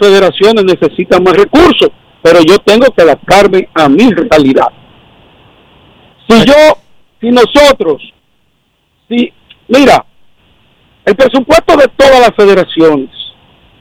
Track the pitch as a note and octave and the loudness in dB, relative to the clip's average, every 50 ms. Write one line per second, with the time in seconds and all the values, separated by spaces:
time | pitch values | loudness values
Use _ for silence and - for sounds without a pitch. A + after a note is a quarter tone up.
0 | G3+ G3+ G3 G3 G3 F3 - - F#3+ G#3+ A3+ G#3+ F#3+ F#3 E3+ - F3 D3 - - | -2 0 0 0 0 -2 -2 0 -2 0 0 0 -2 -2 -2 -2 -4 -6 -4 -6
1 | F3+ - - F3+ F3+ F#3 E3 G3 G3+ - - D4+ F4+ D#4+ B3 - - D3 - _ | -4 -2 -2 0 0 0 0 0 0 0 0 0 0 0 0 0 -2 -4 -4 _
2 | _ _ _ _ - E3 F3 F3 D#3+ D#3 G3 G#3 - G3+ G#3 A#3 C#4 B3+ - - | _ _ _ _ -2 0 2 2 2 2 0 0 0 0 0 0 0 0 0 0
3 | E3+ D#3 C3+ - - - F3+ G3+ G3+ F#3+ F#3+ F#3 - - - E3 D3+ C#3 C3+ F3+ | 0 0 0 -2 -2 -2 0 0 0 0 -2 -4 -6 -4 -4 -2 -2 0 0 2
4 | A#3+ A#3+ F3+ F3 D3+ A#2+ D#3 D#3 C#3 C3 B2+ - C3+ - - _ _ _ _ _ | 0 0 0 -2 -4 -2 0 0 0 0 0 -2 -4 -4 -8 _ _ _ _ _
5 | _ _ _ _ _ _ _ _ _ _ _ _ _ _ _ _ _ _ _ _ | _ _ _ _ _ _ _ _ _ _ _ _ _ _ _ _ _ _ _ _
6 | _ _ _ _ _ - A3+ A3+ - B3+ C#4+ D4+ D4+ D#4 - - _ _ _ _ | _ _ _ _ _ -2 0 0 2 2 2 2 2 2 0 -2 _ _ _ _
7 | _ _ _ - A3 A#3+ A#3+ B3 A3 - - D4 D4 C#4 A#3+ - F#3 D#3+ C#3 - | _ _ _ -10 -6 -2 0 0 0 0 0 0 2 2 0 -2 -4 -6 -6 -8
8 | - - _ _ _ _ _ _ _ _ _ _ _ _ _ _ _ _ _ _ | -10 -20 _ _ _ _ _ _ _ _ _ _ _ _ _ _ _ _ _ _
9 | _ - A#3 A#3+ A#3+ - _ _ _ _ _ _ _ - A3+ C#4+ C#4 A3+ E3 C3+ | _ -8 -6 -6 -6 -6 _ _ _ _ _ _ _ -4 -2 0 2 2 0 0
10 | - _ _ _ _ _ _ _ _ _ _ _ _ _ _ _ _ _ _ _ | -2 _ _ _ _ _ _ _ _ _ _ _ _ _ _ _ _ _ _ _
11 | - - G#3 - C4 B3 - C4+ A#3+ - - E4 - - E4 D4 C4+ - - - | -6 -6 -2 -2 -2 -2 -2 -4 -2 0 -2 -2 0 0 0 0 0 0 0 0
12 | C4+ C4+ C4+ B3+ A#3+ G#3+ - - G#3 G3+ G3 F#3+ E3+ - - D#3+ D#3+ D#3+ D3+ C#3 | 0 2 2 2 2 0 0 0 0 0 0 0 -2 -4 -2 0 0 0 0 -2
13 | C3 B2 - - - - - _ _ _ _ _ _ _ _ _ | -6 -10 -14 -20 -20 -20 -20 _ _ _ _ _ _ _ _ _